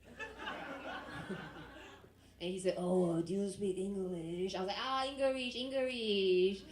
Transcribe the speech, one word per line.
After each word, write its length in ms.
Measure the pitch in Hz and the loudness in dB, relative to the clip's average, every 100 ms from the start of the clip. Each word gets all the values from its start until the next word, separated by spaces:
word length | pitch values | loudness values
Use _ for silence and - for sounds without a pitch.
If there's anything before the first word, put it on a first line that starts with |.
<laughs> 1300 | - - 453 427 392 359 285 277 - 381 - - - 185 156 - 151 - - - - - - - | -20 -14 -12 -10 -10 -8 -8 -10 -8 -10 -10 -12 -8 -8 -8 -14 -16 -16 -18 -18 -20 -20 -20 -8
And 120 | 175 | -4
he 80 | 185 | 0
said, 160 | 180 175 | 0 2
Oh, 440 | 180 185 180 165 | 4 4 6 4
do 120 | 170 | 2
you 160 | 196 202 | 2 0
speak 280 | 190 202 185 | 0 0 0
English? 760 | 190 202 185 180 165 175 185 | 0 0 -2 -2 -4 -2 -2
I 40 | 185 | 0
was 80 | 190 | -2
like, 100 | 202 | -2
Ah, 260 | 247 269 | 0 0
English, 500 | 262 277 269 262 254 | 0 2 2 2 -2
English. 1040 | 240 254 269 254 247 220 202 190 185 185 196 - | -4 -2 0 0 0 2 4 6 6 6 2 -8